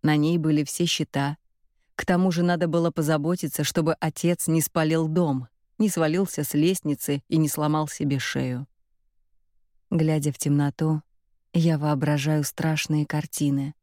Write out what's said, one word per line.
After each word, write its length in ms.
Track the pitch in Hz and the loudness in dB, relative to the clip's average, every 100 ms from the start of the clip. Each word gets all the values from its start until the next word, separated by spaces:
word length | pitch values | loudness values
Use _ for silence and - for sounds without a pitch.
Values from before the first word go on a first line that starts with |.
На 140 | 156 151 | 2 2
ней 220 | 151 175 | 2 2
были 260 | 160 151 | 2 0
все 220 | 147 - 175 | -2 -2 -2
счета. 500 | - 156 139 139 151 _ _ _ _ _ - | -2 -4 -2 -4 -6 _ _ _ _ _ -12
К 100 | - | 0
тому 240 | 180 185 | 2 2
же 120 | 170 | 2
надо 240 | 175 175 170 | 0 2 0
было 240 | 165 170 | 2 0
позаботиться, 720 | 165 151 156 151 180 151 - | 0 0 0 0 -2 -4 -4
чтобы 320 | 147 - 160 160 | -2 0 0 0
отец 480 | 160 - 170 175 - | -2 -2 -2 0 0
не 140 | 160 | 0
спалил 440 | 156 - 156 160 160 | 0 0 2 2 2
дом, 420 | 160 170 131 123 _ _ _ | 2 0 0 -6 _ _ _
не 140 | 214 | 0
свалился 540 | 175 160 165 196 - | 2 0 2 -2 -2
с 100 | 147 | -2
лестницы 680 | 147 160 185 156 143 - 143 _ | 2 2 2 -2 -4 -2 -4 _
и 80 | 160 | 0
не 120 | 156 | 2
сломал 400 | - 151 156 151 | 0 0 0 -2
себе 300 | - 147 139 | -4 -2 -2
шею. 480 | - 135 131 123 139 _ _ _ _ _ _ _ _ _ _ _ _ | -2 -4 -4 -4 -8 _ _ _ _ _ _ _ _ _ _ _ _
Глядя 420 | 170 156 156 147 | 0 2 0 -2
в 60 | 139 | -4
темноту, 640 | 147 143 143 - 156 156 - _ _ _ _ | 0 2 0 0 -2 -2 -6 _ _ _ _
я 260 | 175 165 156 | 2 2 2
воображаю 640 | 151 147 147 147 139 151 | 0 0 2 0 2 0
страшные 640 | 143 - 160 156 - 151 147 | 0 -2 -2 -2 0 0 0
картины. 680 | 151 151 - 147 139 139 - | -4 -4 -2 0 0 -2 -8